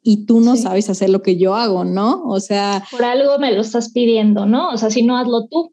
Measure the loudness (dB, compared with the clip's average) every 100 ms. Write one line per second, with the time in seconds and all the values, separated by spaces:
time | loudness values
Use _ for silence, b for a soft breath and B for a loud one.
0 | 0 0 2 4 4 2 0 -2 -2 -2
1 | 0 0 2 0 2 0 -2 -2 -2 -2
2 | -2 -2 -2 -4 -2 -2 -2 -4 -6 -4
3 | 0 2 2 2 0 -2 -2 -4 -4 0
4 | 2 2 2 2 2 0 0 -2 -2 0
5 | 0 0 0 -2 -2 -4 -4